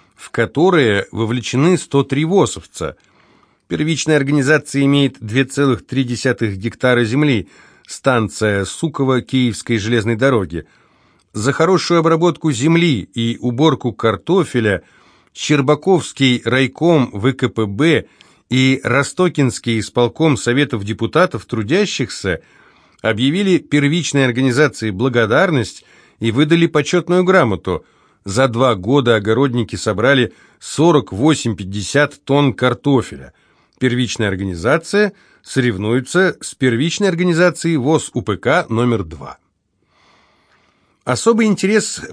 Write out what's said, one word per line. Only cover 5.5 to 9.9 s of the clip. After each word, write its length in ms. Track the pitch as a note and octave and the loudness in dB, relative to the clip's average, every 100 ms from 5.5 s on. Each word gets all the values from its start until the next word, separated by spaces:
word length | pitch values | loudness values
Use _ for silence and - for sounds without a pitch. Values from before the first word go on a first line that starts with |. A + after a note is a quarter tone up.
| - C#3+ A2+ - | 0 0 -2 -4
три 160 | B2+ | -4
десятых 520 | B2 A#2 C3 A#2 A2 G2 | -4 -2 -2 -2 -4 -4
гектара 460 | G#2+ - B2+ A#2+ | -8 -2 0 2
земли, 460 | A2+ C3 D3+ A2+ F2 - - _ - | 0 0 0 0 -4 -16 -20 _ -20
станция 760 | - C3+ A#2+ G#2+ - G#2+ G2+ F#2+ | -6 0 0 -2 -2 -2 0 -4
Суково 560 | - C3 - C3 B2+ | -4 -6 -2 0 0
Киевской 580 | - C3 B2 G#2 - A#2 | -2 -2 -2 -2 -4 -2
железной 360 | G#2 | 0